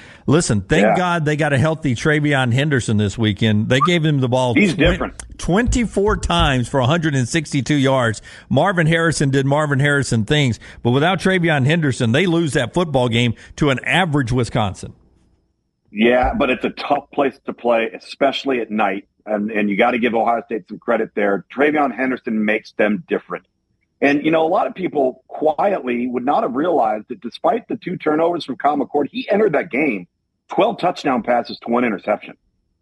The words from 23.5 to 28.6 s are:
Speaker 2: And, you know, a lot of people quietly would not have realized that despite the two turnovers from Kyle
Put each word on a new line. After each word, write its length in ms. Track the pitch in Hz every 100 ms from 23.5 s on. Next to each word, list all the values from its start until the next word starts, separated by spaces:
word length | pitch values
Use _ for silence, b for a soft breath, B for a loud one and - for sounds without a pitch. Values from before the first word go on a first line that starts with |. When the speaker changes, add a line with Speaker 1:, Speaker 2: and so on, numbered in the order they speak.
| _ _ _ _ _
Speaker 2:
And, 240 | 135 143 -
you 40 |
know, 160 | 160 160
a 40 |
lot 180 | 196 -
of 80 | -
people 480 | 175 147 131 - _
quietly 760 | - 147 151 190 180 127 120 123
would 200 | 123 123
not 180 | 156
have 100 | 165
realized 520 | 123 170 156 113 107 107
that 140 | 113
despite 460 | 120 - 160 220 -
the 80 | -
two 180 | - 180
turnovers 460 | - 151 165 170
from 140 | -
Kyle 180 | 123